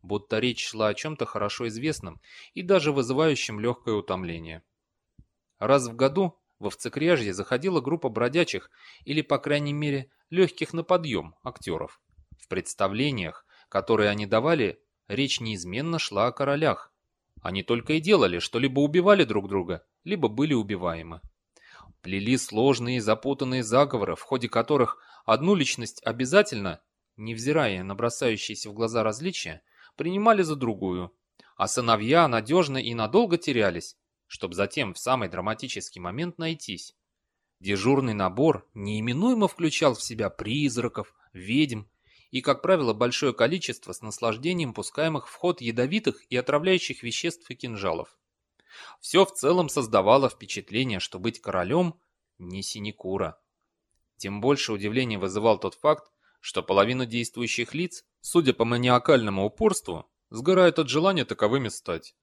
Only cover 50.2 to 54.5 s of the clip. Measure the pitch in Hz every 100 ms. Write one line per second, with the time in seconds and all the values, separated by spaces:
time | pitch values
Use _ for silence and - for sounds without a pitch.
50.2 | 135 - 101 - - 107 131 98 - -
51.2 | 104 113 - 95 90 151 175 - _ _
52.2 | _ _ 90 95 98 110 104 101 92 95
53.2 | 85 - _ _ _ _ _ _ _ _
54.2 | 98 101 120